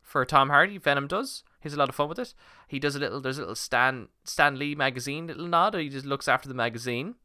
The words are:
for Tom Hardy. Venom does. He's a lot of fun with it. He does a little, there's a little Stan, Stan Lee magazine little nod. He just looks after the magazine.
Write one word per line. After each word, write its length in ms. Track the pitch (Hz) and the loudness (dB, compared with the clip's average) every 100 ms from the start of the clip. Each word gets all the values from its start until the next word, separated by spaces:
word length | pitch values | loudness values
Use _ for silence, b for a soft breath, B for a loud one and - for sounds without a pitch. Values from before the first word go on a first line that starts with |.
for 240 | - 143 127 | -4 -2 4
Tom 240 | 151 135 | 4 6
Hardy. 280 | 143 185 196 | 6 4 2
Venom 300 | - 143 139 | 0 2 0
does. 360 | 190 269 - _ _ | -4 -4 -10 _ _
He's 120 | 156 | -10
a 40 | 147 | 0
lot 100 | 139 | 0
of 80 | - | 0
fun 140 | 147 | -2
with 100 | 170 | -2
it. 140 | 247 - b b b | -10 -12 b b b
He 100 | 139 | -4
does 180 | 143 139 | -2 -2
a 40 | |
little, 220 | 139 139 | -4 -4
there's 160 | 131 135 | -6 -6
a 40 | |
little 140 | 92 107 | -8 -8
Stan, 540 | - 120 131 131 - _ - | -2 2 4 2 -12 _ -8
Stan 340 | - 151 135 | 2 2 2
Lee 160 | 147 147 | -6 0
magazine 520 | 135 127 127 147 165 | 0 0 -8 -8 -8
little 200 | 147 175 | -10 0
nod. 260 | 170 190 208 | 4 4 2
He 120 | 151 | -4
just 180 | 135 139 | -6 -4
looks 220 | 139 - | -4 0
after 220 | 123 139 | 0 0
the 40 | 127 | -4
magazine. 600 | 117 117 123 120 165 240 | -2 -2 -4 -4 -6 -12